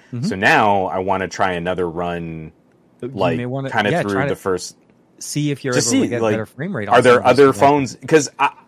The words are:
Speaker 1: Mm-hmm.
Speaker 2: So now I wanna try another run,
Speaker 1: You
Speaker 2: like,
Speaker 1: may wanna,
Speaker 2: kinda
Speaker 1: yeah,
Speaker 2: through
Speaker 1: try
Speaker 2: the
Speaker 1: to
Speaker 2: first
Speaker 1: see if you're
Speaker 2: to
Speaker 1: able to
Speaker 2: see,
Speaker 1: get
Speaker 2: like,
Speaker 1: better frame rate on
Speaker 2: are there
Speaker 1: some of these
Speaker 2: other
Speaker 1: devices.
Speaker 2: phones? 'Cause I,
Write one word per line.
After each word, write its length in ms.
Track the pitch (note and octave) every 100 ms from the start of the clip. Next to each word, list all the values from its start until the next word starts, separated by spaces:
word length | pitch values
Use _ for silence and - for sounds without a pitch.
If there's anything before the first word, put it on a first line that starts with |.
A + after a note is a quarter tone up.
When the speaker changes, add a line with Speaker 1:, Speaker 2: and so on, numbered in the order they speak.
| _
Speaker 1:
Mm-hmm. 120 | B2 D#3+
Speaker 2:
So 80 | F#2+
now 500 | A2+ D3+ G#2+ G2+ F#2
I 120 | F2+
wanna 280 | F#2 F#2+ F2+
try 240 | - G2
another 360 | F2 F2 F2+ F2
run, 640 | D#2+ F2 F2 E2 D#2+ D#2 - _ _ _ _
Speaker 1:
You 60 | B2
Speaker 2:
like, 280 | G2+ F#2 A#2+
Speaker 1:
may 100 | B2
wanna, 240 | C3+ C3+
Speaker 2:
kinda 200 | A#2 G#2
Speaker 1:
yeah, 120 | E3+
Speaker 2:
through 100 | G#2
Speaker 1:
try 100 | G2+
Speaker 2:
the 60 | C#3
Speaker 1:
to 60 | B2
Speaker 2:
first 400 | G2 F2+ - - _ _ _ _
Speaker 1:
see 320 | - D3 D3
if 120 | C#3
you're 100 | C3+
Speaker 2:
to 40 | B2
Speaker 1:
able 60 |
to 40 | A#2
Speaker 2:
see, 180 | C3 B2+
Speaker 1:
get 140 | A#2
Speaker 2:
like, 100 | A2+
Speaker 1:
better 140 | G#2+ G#2+
frame 280 | - E3+
rate 140 | D#3 G2+
on 60 |
Speaker 2:
are 80 | A#2+
there 120 | B2
Speaker 1:
some 80 | A#2+
of 20 |
these 60 | A#2
Speaker 2:
other 160 | B2 C#3
Speaker 1:
devices. 80 | G#2
Speaker 2:
phones? 380 | C#3 D3 C3 - C3
'Cause 240 | D#3 C3 -
I, 120 | C#3 -